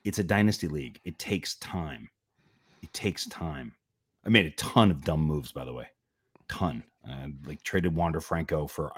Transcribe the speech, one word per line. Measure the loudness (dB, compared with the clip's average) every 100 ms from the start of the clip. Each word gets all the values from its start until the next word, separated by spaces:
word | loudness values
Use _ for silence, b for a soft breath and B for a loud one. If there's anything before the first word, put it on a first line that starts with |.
It's | -4 -2
a |
dynasty | 2 4 4 4 -2
league. | -4 -6 -10
It | -12 -10
takes | -2 -2 -2 -10
time. | -8 -6 -6 -8 -16 _ _ _ _ _ _ _
It | -16
takes | -4 -4 -4 -6
time. | -6 -6 -6 -10 -16 _ _ _ _ 6
I |
made | 6 6
a |
ton | 0 2 6 6
of | 6
dumb | 2 2
moves, | 2 0 -4
by | -8 -10
the |
way. | -10 -12 _ _ _ _ _ -12
Ton. | -4 -2 -4 -10 _ -14
I, | -12 -10 -12 -12
like, | -12
traded | -2 2 2 2
Wander | 2 0
Franco | -2 -2 0 -2 -2
for | -4 -6